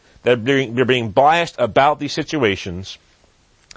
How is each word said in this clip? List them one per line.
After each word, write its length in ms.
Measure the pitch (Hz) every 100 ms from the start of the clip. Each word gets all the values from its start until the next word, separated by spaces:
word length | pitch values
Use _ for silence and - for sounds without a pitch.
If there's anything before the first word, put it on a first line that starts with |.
| _ _
That 220 | 120 123
they're 120 | 113 139
being, 180 | 127
they're 120 | 120 117
being 240 | 127 113
biased 460 | 92 143 165 170 -
about 400 | 120 135 139 143
these 160 | 143
situations. 840 | - 147 156 113 95 98 87 95 - _ _ _ _ _ _ _